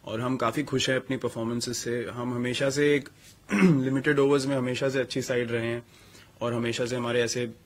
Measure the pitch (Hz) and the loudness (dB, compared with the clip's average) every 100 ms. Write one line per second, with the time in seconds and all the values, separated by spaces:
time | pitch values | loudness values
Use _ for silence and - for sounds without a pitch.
0 | - 110 127 127 120 151 139 131 - 131 | -8 -6 -4 0 0 -2 -2 -2 0 -2
1 | - 131 120 117 113 120 120 117 120 120 | -2 -4 -4 -4 -4 -4 -4 -6 -4 -4
2 | 110 117 123 120 123 120 139 135 147 143 | -4 -6 -4 -2 -2 0 0 2 4 2
3 | 135 - - - - 202 190 139 131 135 | -2 -20 -20 -20 -2 6 6 6 2 0
4 | 143 143 139 143 135 139 127 123 139 135 | 2 4 4 4 2 -2 -2 0 0 0
5 | 123 135 123 123 117 117 117 120 117 - | -2 -4 -2 -2 0 -2 -2 -6 -10 -20
6 | - - - - 117 120 117 113 120 123 | -20 -20 -20 -6 -2 -2 -2 -2 -2 -2
7 | 120 120 117 127 120 - | 0 2 2 -2 -4 -8